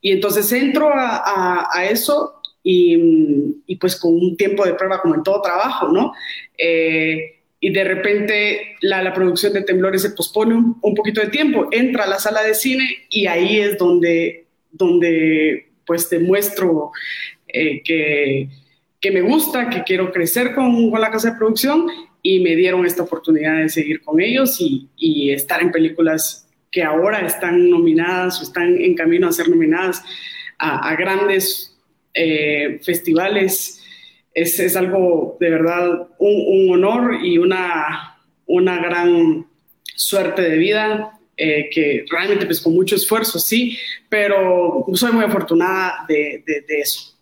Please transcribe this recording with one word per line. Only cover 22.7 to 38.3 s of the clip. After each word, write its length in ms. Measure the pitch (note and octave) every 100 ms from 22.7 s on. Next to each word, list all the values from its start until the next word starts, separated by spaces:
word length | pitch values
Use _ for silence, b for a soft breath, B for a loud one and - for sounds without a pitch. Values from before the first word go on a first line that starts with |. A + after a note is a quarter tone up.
| F#3 F3+
esta 160 | F3+
oportunidad 560 | E3+ D#3+ - D#3 D3+ D#3
de 120 | D#3
seguir 340 | D#3+ D3+ D#3
con 180 | - D#3
ellos 400 | A#3 B3+ C4 -
y, 260 | E3 C3+ - _
y 360 | D#3+ D3 C#3
estar 280 | C#3 - D#3
en 100 | F3
películas 760 | E3+ D#3+ D#3+ E3 D#3+ - - _ _ _
que 140 | F#3
ahora 420 | D#3+ D#3 F#3+ G#3+ F3
están 440 | - F3+ F3 F3
nominadas 680 | E3+ E3+ D#3+ F3 F#3 F3+ F3+
o 40 |
están 360 | - F3 F3 F3+
en 140 | F3+
camino 340 | F3 E3 F3 F3+
a 40 |
ser 180 | E3+ E3
nominadas 540 | E3+ D#3 E3+ F#3 F#3 B B B B B B
a, 300 | D#3+ - -
a 60 | D#3+
grandes, 800 | F#3 F#3+ G3+ F#3+ F3+ - - _ _ _ _
eh, 640 | - D#3+ D#3 D3+ D3 D3 -
festivales. 1000 | - E3+ - D#3+ F#3+ G3+ F#3+ - - B B B B B B
Es, 260 | - E3+ -
es 160 | F3+ F#3
algo 600 | F3+ F#3+ F3+ E3 - -
de 100 | E3+
verdad 600 | E3 E3 F3 F3 F3 - _
un, 240 | G3+ G#3 -
un 260 | F#3+ F#3+ F3+
honor 500 | G3 A#3 B3 - F3
y 140 | E3+
una, 800 | F3+ F#3 F3+ E3 D3+ D#3+ - _ _